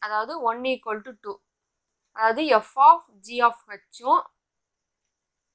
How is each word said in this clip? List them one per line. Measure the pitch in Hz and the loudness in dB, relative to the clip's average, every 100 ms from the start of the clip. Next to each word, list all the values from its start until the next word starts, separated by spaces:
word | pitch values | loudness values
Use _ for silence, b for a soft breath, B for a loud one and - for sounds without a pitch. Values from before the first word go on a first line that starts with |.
| 208 | -6
அதாவது | 214 226 339 233 | -6 -6 -4 -4
one | 233 254 | -4 -4
equal | 247 226 214 262 | -6 -8 -10 -12
to | 214 | -18
two. | 208 196 _ _ _ _ _ _ _ - | -16 -18 _ _ _ _ _ _ _ -2
அதாவது | 220 226 311 220 - | 0 0 2 2 0
f | - 294 | 4 6
of | 339 - 202 208 | 6 0 _ -10
g | 240 240 | -2 -2
of | 233 - 202 | -2 -12 -20
h-ம் | _ - 247 330 - _ _ _ _ _ _ _ _ _ _ _ _ | _ -8 0 0 -2 _ _ _ _ _ _ _ _ _ _ _ _